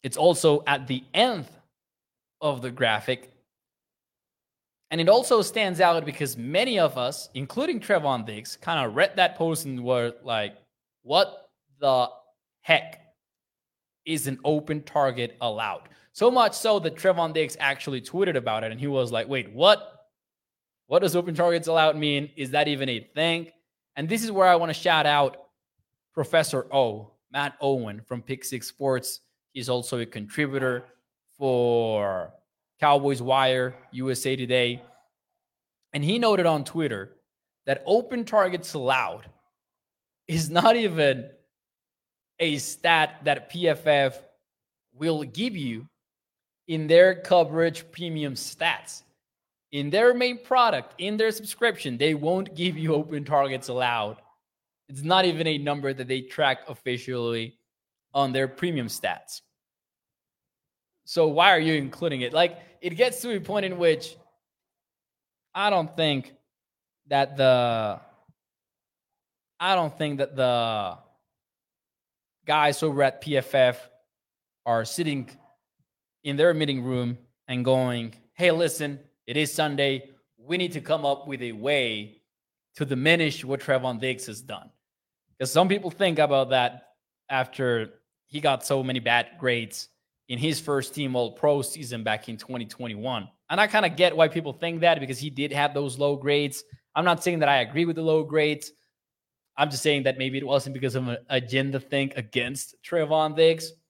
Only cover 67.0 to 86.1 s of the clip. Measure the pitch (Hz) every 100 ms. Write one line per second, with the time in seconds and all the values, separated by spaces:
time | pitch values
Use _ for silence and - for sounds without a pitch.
67 | _ 139 135 139 131 127 120 113 107 95
68 | - _ _ _ _ _ _ _ _ _
69 | _ _ _ _ _ _ 180 190 156 -
70 | 151 143 139 135 127 120 113 110 95 85
71 | _ _ _ _ _ _ _ _ _ _
72 | _ _ _ _ - 151 147 143 160 139
73 | 135 131 151 143 127 135 127 120 - _
74 | _ _ _ _ _ _ 120 117 110 -
75 | 160 139 123 - _ _ _ _ _ _
76 | _ _ 143 139 170 160 147 135 123 127
77 | 120 120 _ _ - 127 123 131 127 120
78 | 113 - _ - 175 160 165 - 147 139
79 | - _ - 135 147 - 151 139 139 143
80 | - _ _ _ 123 180 180 151 - 151
81 | 143 139 143 131 120 107 127 147 120 107
82 | 104 _ _ _ _ _ _ - 139 127
83 | 147 170 156 - 127 135 - 131 127 117
84 | 131 127 - 110 - 104 - _ _ _
85 | _ _ _ _ 131 160 185 202 185 -
86 | 190